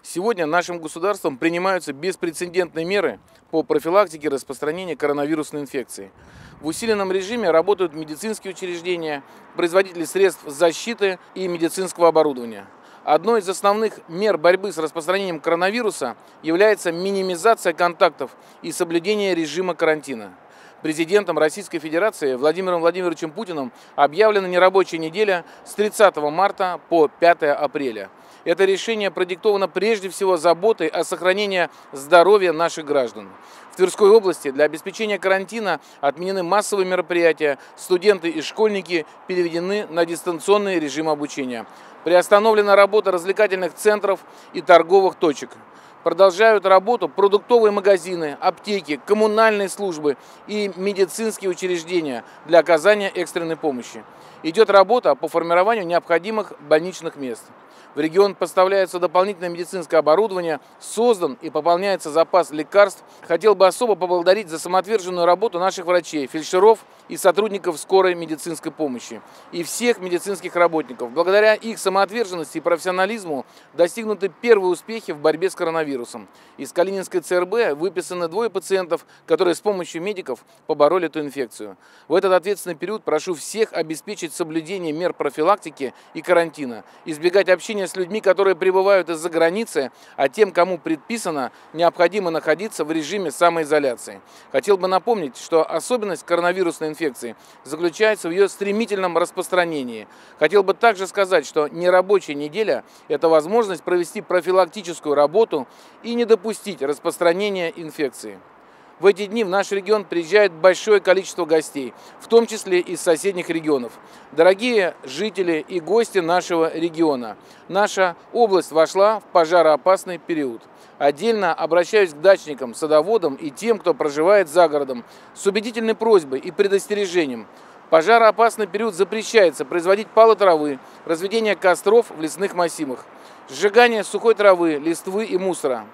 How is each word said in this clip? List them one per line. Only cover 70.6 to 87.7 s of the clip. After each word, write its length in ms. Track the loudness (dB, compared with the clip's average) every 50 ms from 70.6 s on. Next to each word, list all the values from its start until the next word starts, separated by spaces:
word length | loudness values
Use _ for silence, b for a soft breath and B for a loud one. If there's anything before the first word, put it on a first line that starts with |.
| 2 2 2 -2 -4 -6 -10 -10 -10 -8
Благодаря 460 | -4 -2 0 2 4 4 6 4 4
их 240 | 2 -2 -10 -10 -4
самоотверженности 800 | -4 -2 0 0 0 0 -2 -6 -6 -4 -6 -10 -10 -8 -10 -6
и 20 |
профессионализму 840 | -2 -2 -2 -2 -2 -4 -2 -2 -2 -2 -4 -8 -8 -8 -8 -8 -10 b b b b b b
достигнуты 560 | 0 0 0 0 -6 -6 -6 -4 -4 -4 -6
первые 400 | -6 _ 2 4 4 4 4 0
успехи 420 | -2 -4 -6 -10 -12 -10 -8 -10
в 60 | -10 0
борьбе 320 | 0 0 0 2 -2 -4
с 60 | -4
коронавирусом. 720 | -4 -4 -4 -2 -4 -4 -4 -6 -8 -8 -10 -14 -16 -18 _ b b b b b b
Из 140 | -16 -8
Калининской 500 | -2 -2 -2 -2 -2 -6 -8 -4 -6 -6
Ц 140 | -4 0 -2
Р 120 | -2 0 0
Б 260 | 0 0 0 0 -2
выписаны 540 | -2 -4 -4 -4 -6 -8 -8 -6 -6 -6 -4
двое 240 | -4 -4 -4 -4
пациентов, 560 | -4 -8 -4 -2 -2 -2 -2 -2 -6 -6 -6 b b b b
которые 300 | -2 0 2 2 0 0
с 60 | 0
помощью 420 | _ -4 -4 -4 -6 -8 -10 -8 -8
медиков 420 | -8 -8 -8 -8 -10 -10 -10 _ b b b b _
побороли 400 | 2 4 4 4 4 2 0 -2
эту 120 | -4 -6
инфекцию. 580 | -8 -8 -6 -8 -8 -8 -8 -16 -16 -16 -16 _ b b b b b b
В 60 | 0
этот 200 | 2 2 4 2
ответственный 420 | 2 2 0 -6 -6 -6 -10 -10
период 280 | -8 -8 -8 -8 -6 _
прошу 300 | -2 -2 -2 -2 -4 -8
всех 400 | -8 -8 -10 -4 -4 -4 -4 -2
обеспечить 600 | -6 -6 -6 -8 -12 -10 -14 -12 -10 -10 -12 -8
соблюдение 600 | -8 -8 -6 -6 -8 -8 -6 -10 -8 -6 -6 -6
мер 200 | -4 -4 -4 -4
профилактики 800 | _ -6 -6 -4 -2 0 0 0 0 -2 -16 -12 -8 -10 -10 b b b b b
и 80 | -14
карантина, 640 | 0 2 2 2 2 0 -4 -10 -10 -10 -10 -12 -16 B B B B
избегать 440 | -12 -12 -2 -2 2 2 2 4 4
общения 380 | 2 0 0 -8